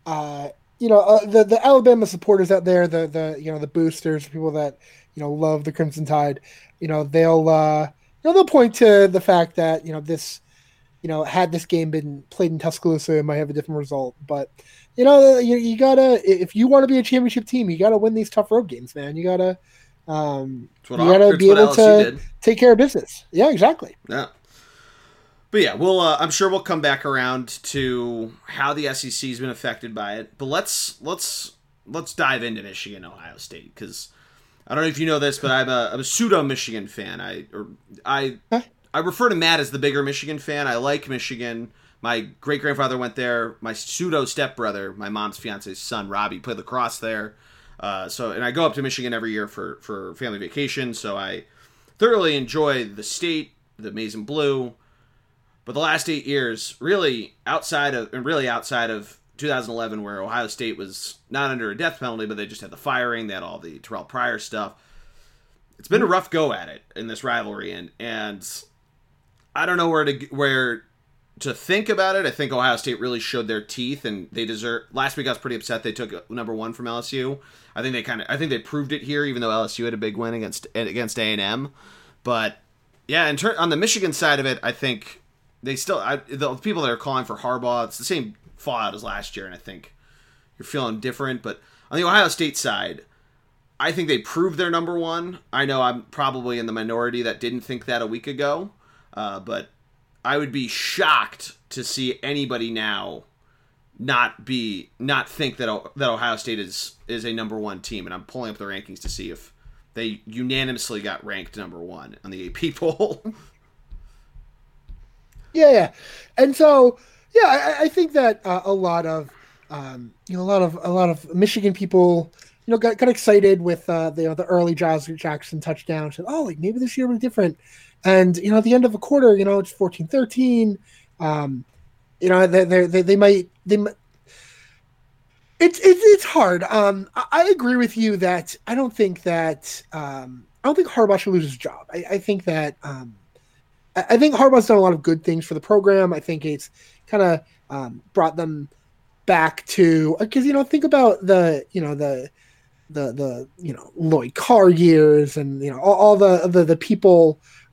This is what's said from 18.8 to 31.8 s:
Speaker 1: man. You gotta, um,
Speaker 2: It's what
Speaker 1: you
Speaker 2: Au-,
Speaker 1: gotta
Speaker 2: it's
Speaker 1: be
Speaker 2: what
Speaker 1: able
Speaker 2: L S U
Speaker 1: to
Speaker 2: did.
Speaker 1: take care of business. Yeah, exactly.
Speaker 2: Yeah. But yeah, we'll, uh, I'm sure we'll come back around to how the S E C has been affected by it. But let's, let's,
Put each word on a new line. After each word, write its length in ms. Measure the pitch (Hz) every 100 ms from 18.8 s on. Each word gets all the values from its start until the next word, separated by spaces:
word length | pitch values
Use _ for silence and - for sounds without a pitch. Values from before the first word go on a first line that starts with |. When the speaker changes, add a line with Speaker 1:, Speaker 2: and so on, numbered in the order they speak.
| 123
Speaker 1:
man. 220 | 147 139 156
You 80 |
gotta, 340 | 180 180 185 185 _ _ _ _ -
um, 640 | 156 151 139 135 131 - _
Speaker 2:
It's 100 | -
what 80 | 127
Speaker 1:
you 80 | 170
Speaker 2:
Au-, 40 |
Speaker 1:
gotta 180 | 190 202
Speaker 2:
it's 80 | 175
Speaker 1:
be 80 | 196
Speaker 2:
what 100 | 202
Speaker 1:
able 120 | 214
Speaker 2:
L 20 |
S 60 | -
U 40 |
Speaker 1:
to 280 | 214 208 208
Speaker 2:
did. 80 | 139 - -
Speaker 1:
take 180 | - 226
care 140 | 247
of 40 | 220
business. 480 | 269 170 - - -
Yeah, 180 | 165 285
exactly. 460 | 214 226 330 247 - -
Speaker 2:
Yeah. 200 | 127 - _ _ _ _ _ _ _ _ _ _ _ _
But 120 | 208
yeah, 120 | 139
we'll, 260 | 98 180 185
uh, 180 | 165 143
I'm 120 | 160
sure 200 | 147 196
we'll 120 | 190
come 200 | 190 165
back 220 | 147 139
around 440 | 143 135 127 131 120 -
to 680 | - 143 131 123 120 117 113 - -
how 280 | - 139
the 140 | 147 143
S 160 | 131
E 60 | 131
C 200 | - 135
has 80 | 120
been 100 | 131
affected 440 | 117 123 113 117 110
by 220 | 101 107
it. 200 | 110 -
But 80 | 135
let's, 560 | 165 - - - -
let's, 520 | 143 185 - - - _ _ _